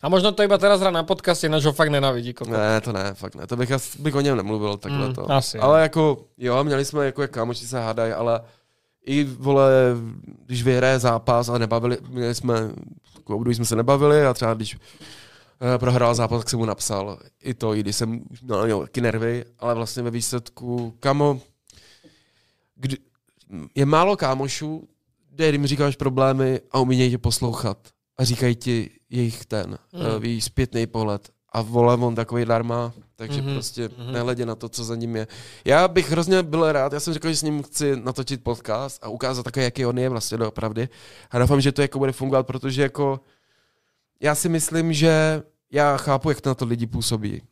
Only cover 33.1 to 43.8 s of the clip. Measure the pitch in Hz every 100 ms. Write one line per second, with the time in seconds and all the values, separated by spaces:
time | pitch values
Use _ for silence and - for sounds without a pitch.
33.1 | _ 113 143 135 139 123 - 113 - 120
34.1 | 127 120 123 120 110 117 - 113 117 117
35.1 | 113 110 - - - - 143 185 175 143
36.1 | 160 170 185 170 156 160 147 135 143 156
37.1 | 156 160 160 151 151 143 - 147 135 117
38.1 | 131 127 135 120 117 - 110 135 - 120
39.1 | 113 131 127 123 127 127 120 123 123 127
40.1 | 120 - 117 113 - 113 107 123 - -
41.1 | - - 120 123 139 135 139 139 135 135
42.1 | 131 135 135 131 131 135 131 139 - 143
43.1 | 135 _ _ _ _ _ _